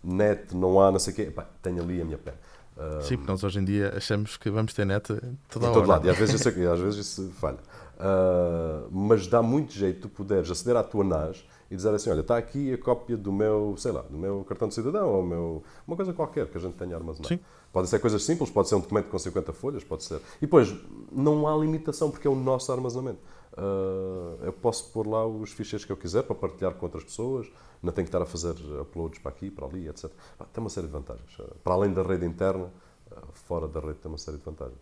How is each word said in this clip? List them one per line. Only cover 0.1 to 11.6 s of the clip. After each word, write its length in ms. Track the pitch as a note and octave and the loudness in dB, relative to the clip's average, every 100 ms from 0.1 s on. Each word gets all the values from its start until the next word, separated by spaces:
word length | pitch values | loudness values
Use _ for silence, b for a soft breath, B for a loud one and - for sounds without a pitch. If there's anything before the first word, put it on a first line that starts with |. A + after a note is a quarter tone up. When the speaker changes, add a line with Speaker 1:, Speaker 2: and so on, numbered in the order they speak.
| F#2 G#2 G2+ - | 2 4 2 -2
Speaker 1:
não 260 | F2+ F#2 F#2+ | 2 6 8
há 100 | G2 | 8
não 80 | F#2+ | 6
sei 140 | - | 0
o 40 | F#2 | -2
quê. 60 | |
Epá, 240 | F#2+ - - - | -6 -6 -12 -8
tenho 200 | F#2+ F2 | -6 -4
ali 180 | E2+ F2+ | -2 -2
a 40 | |
minha 140 | E2 D2 | -4 -6
pen. 160 | - - B B B - | -10 -14 B B B -12
Ah, 220 | D#2 D2+ | -8 -6
Speaker 2:
Sim, 160 | C#2+ B2 | -2 -2
porque 160 | C#2 | 0
nós 100 | F#2+ | -2
hoje 160 | G2 G2 | 0 0
em 60 | |
dia 300 | F#2+ G2+ G2 - | 2 2 2 -2
achamos 400 | - G#2 G#2+ - | -2 -2 -2 -4
que 140 | A2 | -2
vamos 220 | G#2+ A2 | 0 -2
ter 120 | - | 0
net 220 | G2 G2+ - G#2+ B2 C3+ _ | 0 0 0 -6 -6 -12 _
toda 180 | - A#2+ | 0 4
Speaker 1:
em 40 | |
Speaker 2:
a 20 | |
Speaker 1:
todo 60 | A2+ | 6
Speaker 2:
hora. 80 | G2 | 8
Speaker 1:
lado. 200 | E2+ E2+ | 6 6
E 40 | |
às 80 | F2+ | 6
vezes 220 | G#2+ C#3 | 4 4
isso, 80 | B2+ | 2
às 320 | F#2 F2 E2+ | 4 4 4
vezes 180 | F#2 G#2 | 2 -2
isso 320 | G2+ - F#2+ E2 | -6 -6 -8 -4
falha. 180 | D2 C2 - B B - | -4 -4 -12 B B -4
Ah, 840 | G2 F#2+ F#2 F2+ F2 E2 D#2+ D#2 A1 | 2 4 6 4 2 0 -2 -4 -6
mas 360 | F#2 G2+ A2 F2+ | -2 6 4 6
dá 160 | A#2 | 4
muito 300 | A#2 C#3 D3+ | 6 2 0
jeito 300 | G2 F#2+ F#2 | 0 0 0
tu 60 | G2+ | -10
poderes 420 | - G2 G2 E2+ | -10 2 2 2
aceder 260 | F2 B2 A#2+ | -2 2 2
à 60 | |
tua 200 | G2+ G#2+ | 2 2
nas 420 | G2 D#2+ D#2 - - B | 2 2 0 -6 -16 B